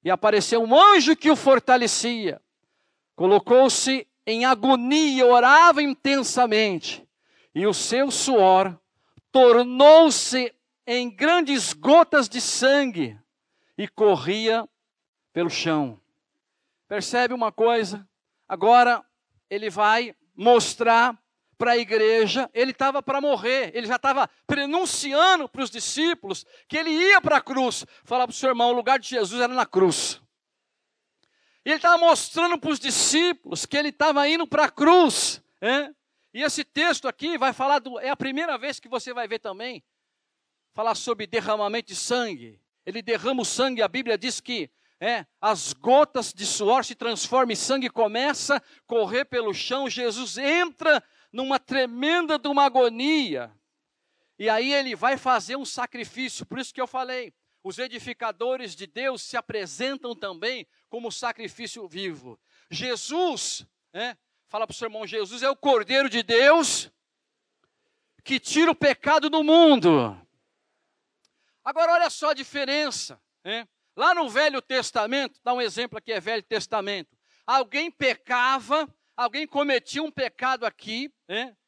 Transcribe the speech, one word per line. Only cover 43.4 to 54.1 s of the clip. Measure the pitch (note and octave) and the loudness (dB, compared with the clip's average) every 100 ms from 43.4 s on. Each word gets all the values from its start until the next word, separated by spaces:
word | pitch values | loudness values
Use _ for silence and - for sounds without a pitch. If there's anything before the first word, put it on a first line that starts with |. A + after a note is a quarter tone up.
o | |
sangue, | G#3 - C4 A#3+ | -4 -4 -4 -2
a | G3+ | -4
Bíblia | A3+ A#3 G#3 | -4 -4 -6
diz | A#3+ - | -6 -10
que, | - A#3 C#3+ _ _ _ | -10 -10 -10 _ _ _
é, | G3+ A#3 D3+ _ | -6 -6 -10 _
as | G#3 F#3 - | -4 -4 -8
gotas | - A3+ C4+ D4 B3+ A3+ | -8 2 4 4 -2 -8
de | - | -10
suor | G#3 - G#3 B3+ | -8 -4 0 0
se | A3+ | 0
transformam | A#3+ A#3 G#3+ - B3+ B3 | -8 -8 -8 -2 0 0
em | |
sangue | G#3+ - C4+ B3+ | -2 -4 -4 -4
e | |
começa | - G#3+ A3+ C#4 C#4 - C#4+ | -2 -2 0 -4 -4 -4 -4
a | _ _ | _ _
correr | _ A#3 G3 A#3 | _ -2 -2 -4
pelo | C#4 B3 A3 | -4 -6 -6
chão. | F3+ - B3+ C4+ | -8 -6 -6 -6
Jesus | A#3+ A#3+ G#3+ A#3+ A#3+ | -6 -6 -6 -12 -6
entra | C#4 E4+ F4 _ D#4 C#4 _ _ _ | -2 -2 -2 _ 0 0 _ _ _
numa | A3+ C4 C4+ | -10 -6 -6
tremenda | _ C4+ B3+ A#3 D4 F4 D#4+ D4+ | _ -4 -4 -4 -2 -2 -2 -4
de | C#4+ | -2
uma | C#4+ | 0
agonia. | C#4 B3 A#3+ A3+ C#4 D#4 A#3 C3+ A#2 G#2+ _ _ _ _ _ | 2 2 0 0 -2 -2 -4 -8 -10 _ _ _ _ _ _